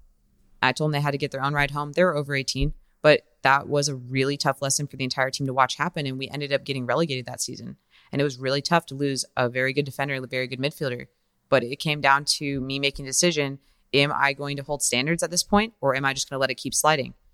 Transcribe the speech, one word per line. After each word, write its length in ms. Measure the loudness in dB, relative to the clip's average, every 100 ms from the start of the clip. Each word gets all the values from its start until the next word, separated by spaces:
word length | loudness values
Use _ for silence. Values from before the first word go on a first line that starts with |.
| -20 _ _ _ _ _
I 100 | 0
told 160 | 2 0
them 40 |
they 80 | 0
had 120 | 0
to 60 | 0
get 140 | -4
their 100 | -2
own 120 | 0
ride 180 | 0 0
home. 200 | -2 -2
They 120 | 2
were 120 | 2 2
over 180 | -2
eighteen. 400 | -2 -2 0 -2 -2 _ _
But 200 | 6 6 2 _
that 260 | 4 4 2
was 200 | -2 0
a 60 |
really 420 | -4 -4 0 0 0
tough 260 | 0 0
lesson 260 | 0 -2 -4
for 80 | -6
the 80 |
entire 260 | -4 -2 -2
team 160 | -2 -2
to 60 |
watch 240 | 2 2 0
happen. 300 | -4 -2 -4
And 120 | -4
we 100 | -8
ended 240 | -6 -2
up 120 | -2
getting 220 | -2 -4 0
relegated 400 | 0 0 -2 -6
that 140 | -6
season. 360 | -6 -8 -12 -16 _ _ _
And 100 | 0
it 40 |
was 140 | 0 0
really 240 | -2 0
tough 240 | 2 0 0
to 100 | -4
lose 280 | -2 -2 -4 -2
a 120 | 0
very 240 | 0 0
good 120 | 0
defender, 300 | -2 -4 -4
a 120 | -4 -6
very 220 | -4 -4
good 100 | -4
midfielder. 480 | -6 -4 -6 -6 -10 _ _ _ _
But 140 | 2
it 160 | 2 -4
came 220 | -4 2
down 240 | 4 4
to 360 | 2 -2 -2 -4
me 200 | -4 -2
making 240 | -2 -2
a 60 | -4
decision. 500 | 0 2 2 -2 -6 _ _ _
Am 180 | 2 2
I 200 | 2 0
going 240 | 0 -6 -6
to 80 |
hold 180 | -4 -4
standards 400 | 0 0 0 0
at 80 | -2
this 140 | -2
point, 300 | 2 2 2 0
or 140 | 0
am 100 | 2
I 100 | 0
just 140 | -2 -4
gonna 120 | -2
let 100 | -2
it 60 | -2
keep 180 | -4
sliding? 400 | 0 2 2 -2 -12 _